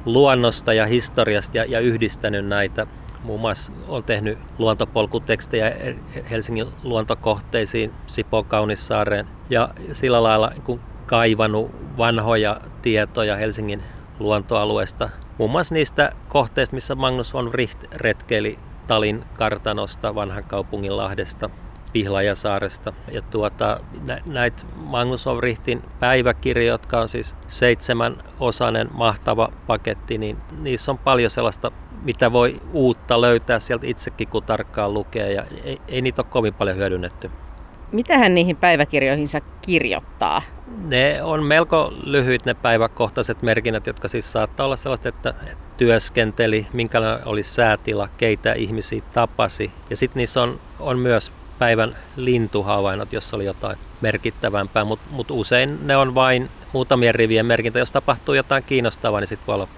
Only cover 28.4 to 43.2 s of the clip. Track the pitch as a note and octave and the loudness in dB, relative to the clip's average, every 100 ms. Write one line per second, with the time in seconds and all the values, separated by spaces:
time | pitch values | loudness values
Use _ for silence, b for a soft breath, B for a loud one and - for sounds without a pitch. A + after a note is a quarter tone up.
28.4 | B2 - A#2+ A2+ A2+ - A2+ G#2 - A2 | -2 2 0 2 -2 2 2 2 0 2
29.4 | A2 - - A2 - G#2 - A2+ G#2+ - | 0 -2 -2 0 0 -6 -6 -4 -4 -8
30.4 | - D3 D3 B2 - C3+ - B2+ A2+ - | -12 -10 -4 -4 -2 -2 2 4 4 2
31.4 | A#2 - A#2+ - - - C3+ A2+ B2 A#2+ | -2 -2 -8 -8 -16 -8 -6 2 4 6
32.4 | B2 - - D#3 B2+ A#2 - A#2 A#2+ A#2 | 4 2 -6 2 2 2 2 4 6 4
33.4 | - A2+ - A#2+ - A#2+ - - A2 A2 | 4 -2 0 -4 -4 -6 -8 -6 -4 -2
34.4 | - G#2+ G2+ - G2+ G#2 G2 A2 G2+ G2+ | -2 -4 -2 -2 0 -2 -4 -4 -2 -4
35.4 | A#2 - C#3 C3+ - C3 B2+ B2+ - B2+ | -6 -12 -10 -10 -6 -2 -2 -2 0 2
36.4 | A2 - G2+ F#2 G2 F2+ F2+ - F#2 - | 2 0 -2 0 0 0 -4 -8 -12 -12
37.4 | - - - - - A3 B3 D4+ G#3 F3+ | -16 -16 -18 -18 -4 -4 4 6 8 6
38.4 | F3 E3 F3+ D#3+ D3 D3 C3 D3 D3 D3+ | 4 4 4 6 4 2 2 2 0 -4
39.4 | - - - E3 A#2 D#2+ - - F2 D#2 | -6 -12 0 2 2 -2 -6 -2 0 0
40.4 | - - - A#3 E3+ B2+ C#3 C#3+ D#3+ D#3 | -2 -16 -14 -10 0 4 4 2 -2 -2
41.4 | D3 D#3 E3+ D#3+ D3 - - C#3 B2+ B2 | 4 4 6 2 2 -4 0 2 4 2
42.4 | B2+ A#2 B2 A2+ A2+ - A2 - | 0 0 4 4 2 2 0 0